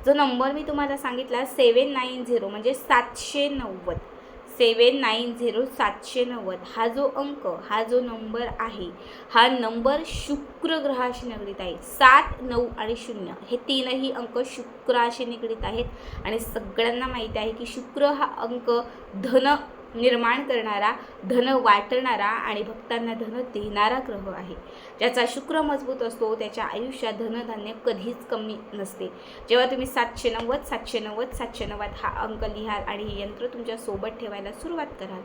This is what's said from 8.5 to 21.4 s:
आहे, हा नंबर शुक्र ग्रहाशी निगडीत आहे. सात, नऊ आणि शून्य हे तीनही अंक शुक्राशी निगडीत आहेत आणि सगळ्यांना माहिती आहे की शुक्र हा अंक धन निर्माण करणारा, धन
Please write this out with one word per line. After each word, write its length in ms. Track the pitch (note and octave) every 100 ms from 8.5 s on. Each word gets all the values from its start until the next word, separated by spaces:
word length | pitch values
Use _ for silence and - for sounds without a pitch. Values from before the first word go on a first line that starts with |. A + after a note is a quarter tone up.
| -
आहे, 320 | A3+ G#3 F3 - - - -
हा 140 | A3+ B3
नंबर 480 | C4 A3+ A#3 B3 C#4 E4
शुक्र 720 | - - C#4+ - - E4 D#4+
ग्रहाशी 500 | C#4 B3+ B3 B3 B3
निगडीत 260 | G#3+ G3+ G3
आहे. 180 | F#3 -
सात, 680 | - - C4 C#4 D#4 -
नऊ 240 | B3+ A#3+ A#3+ -
आणि 160 | A3 A3+
शून्य 360 | - G#3+ F3 F#3 -
हे 60 | A#3+
तीनही 560 | - C4+ B3+ C4 C4+
अंक 260 | A#3+ A#3 A#3 C4
शुक्राशी 760 | - - - - B3 A#3+ A#3+
निगडीत 400 | A#3+ A#3 A3+ A3
आहेत 200 | G3 A3+ A#3+ - - -
आणि 140 | G3 A3+
सगळ्यांना 680 | A3+ A3+ - - A#3 A#3+ C4
माहिती 320 | B3 A3 A3
आहे 140 | A3
की 140 | A3+ A#3
शुक्र 380 | C4 - D4
हा 240 | C#4+ C#4+ C#4+ -
अंक 320 | A3+ B3 A#3 A#3+ A#3+ - -
धन 400 | G3 A#3+ C4 C4+ D4 - - - A3+
निर्माण 460 | B3 A#3+ A#3 B3+
करणारा, 500 | C#4 A#3+ A3 G3+ G#3 B3+ - -
धन 240 | F#3+ B3